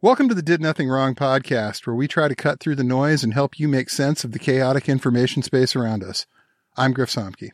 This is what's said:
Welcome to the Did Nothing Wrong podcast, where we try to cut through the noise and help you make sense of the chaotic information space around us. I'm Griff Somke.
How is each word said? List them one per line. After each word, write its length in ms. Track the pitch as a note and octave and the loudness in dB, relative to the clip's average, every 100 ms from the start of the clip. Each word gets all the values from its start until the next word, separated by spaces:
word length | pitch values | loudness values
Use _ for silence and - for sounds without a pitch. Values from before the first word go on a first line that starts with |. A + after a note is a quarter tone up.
Welcome 240 | G3 B3+ C#4 | 4 4 2
to 60 | |
the 80 | G#3+ | 2
Did 180 | D#3 F3 | 2 2
Nothing 300 | D#3 D#3 C#3 | 2 -2 0
Wrong 240 | C3 C3+ | 0 0
podcast, 720 | B2 C#3 C3 B2 B2 G#2+ G2+ - | 0 0 0 0 -2 -2 -6 -6
where 100 | A#2 | -4
we 100 | C#3+ | -2
try 220 | - D3+ | 0 0
to 60 | |
cut 260 | C3 D3+ D3 | 0 -2 -2
through 140 | - | -4
the 100 | C#3+ | 0
noise 400 | B2+ B2+ C#3+ D3+ | 0 2 2 2
and 80 | A#2+ | 0
help 260 | A2+ C#3 - | 0 -2 0
you 100 | D3+ | 0
make 200 | C3+ B2+ | 0 -2
sense 340 | - C#3 D3+ | 0 0 0
of 100 | B2+ | -4
the 60 | G#2+ | -6
chaotic 480 | - C3 B2+ C#3 - | 0 2 2 0 0
information 560 | C3+ C3 A#2+ B2+ - | 0 2 2 2 0
space 320 | B2+ C3+ B2+ | 0 2 2
around 300 | C3 A#2 A2 | 2 -2 -2
us. 220 | G2 G2+ - _ _ _ _ - | -6 -10 -10 _ _ _ _ -2
I'm 160 | C3 | 0
Griff 160 | B2+ B2 | 0 -2
Somke. 400 | - G2+ F#2+ - | -4 -8 -10 -16